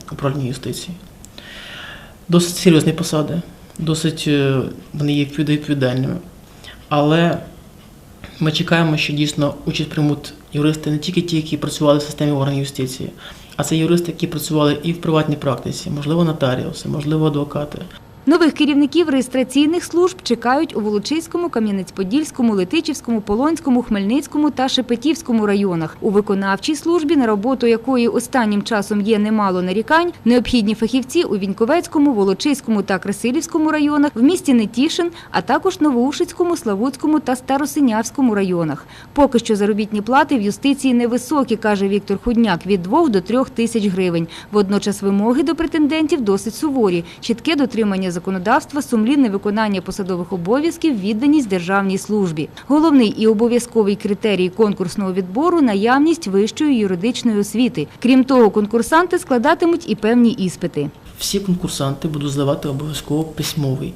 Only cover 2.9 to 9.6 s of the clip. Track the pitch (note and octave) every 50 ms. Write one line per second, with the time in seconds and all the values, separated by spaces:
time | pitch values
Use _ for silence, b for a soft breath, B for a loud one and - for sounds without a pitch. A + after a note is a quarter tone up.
2.9 | D#3 - F3 - E3 D3+ D3 C#3 D3+ F3 - - - - - - - - D#3+ D#3+
3.9 | D#3 D#3 - D#3+ D#3 - - D#3 D3 C#3+ C#3 C3+ C3+ C3 A#2 - - - - -
4.9 | - D3 D3 D3 D3 D3 C#3+ C#3 - D#3+ D#3 C#3 D3 D3 D3+ D3 D3 C#3 B2+ B2
5.9 | B2 B2+ C3+ C3+ A#2+ - - - - - - B B B B B B B B -
6.9 | D3+ D3 D3 D3+ D#3+ E3+ E3+ E3+ D3 - - - - - - - - - - -
7.9 | - - - - - - - - - - D#3+ D#3 D#3 - F3 - F3 E3 E3 D#3
8.9 | D#3 D3 - - D3 D3 D3+ D3 - D3+ C#3+ C#3+ - -